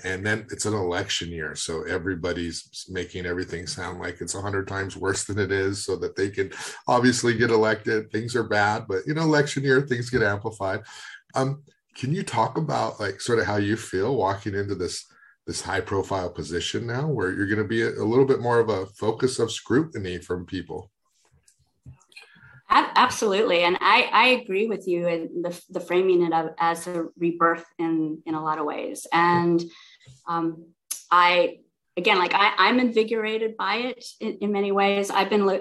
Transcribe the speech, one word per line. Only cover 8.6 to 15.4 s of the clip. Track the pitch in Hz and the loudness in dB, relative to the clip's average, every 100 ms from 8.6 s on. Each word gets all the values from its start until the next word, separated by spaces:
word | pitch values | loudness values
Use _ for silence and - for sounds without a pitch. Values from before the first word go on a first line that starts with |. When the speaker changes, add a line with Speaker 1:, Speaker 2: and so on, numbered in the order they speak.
| 104 110 110 | 2 0 -2
Speaker 1:
but, | 95 147 | -4 -2
you | |
know, | 151 | 0
election | 165 151 143 143 | 2 4 2 0
year, | 139 135 | 2 2
things | 143 123 120 | 2 -2 -2
get | 123 | 0
amplified. | 107 101 107 - 98 101 - - - - _ | 0 0 -6 -6 -4 -4 -8 -18 -18 -20 _
Um, | 127 135 143 - _ _ - | -2 -2 -4 -10 _ _ -6
can | 123 | -4
you | 180 | -2
talk | 196 113 113 175 | -2 -2 0 0
about, | 147 120 113 - | -2 -2 -2 -4
like, | 98 - | -6 -4
sort | - 117 | 0 2
of | 104 | 2
how | 104 | 0
you | 101 107 | 0 -2
feel | - 95 104 | -2 -2 0
walking | 101 95 101 107 | 0 0 -2 -4
into | 98 101 | -4 -4
this, | 92 85 - - _ - _ | -4 -6 -8 -14 _ -20 _